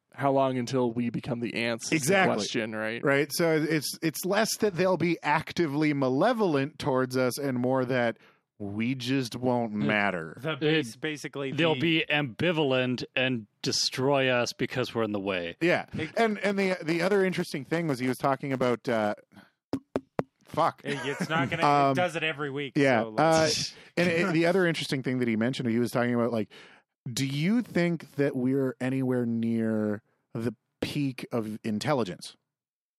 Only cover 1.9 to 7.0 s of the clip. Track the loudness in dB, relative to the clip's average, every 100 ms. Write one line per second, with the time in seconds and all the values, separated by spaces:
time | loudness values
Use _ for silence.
1.9 | -2 2 2 4 2 -2 -2 -4 -4 -4
2.9 | -2 2 2 2 0 2 2 2 -2 -2
3.9 | -4 -4 -4 -2 0 0 0 -2 2 0
4.9 | 2 0 0 0 0 -2 -2 0 2 2
5.9 | 2 0 2 2 2 2 2 0 -4 -2
6.9 | 0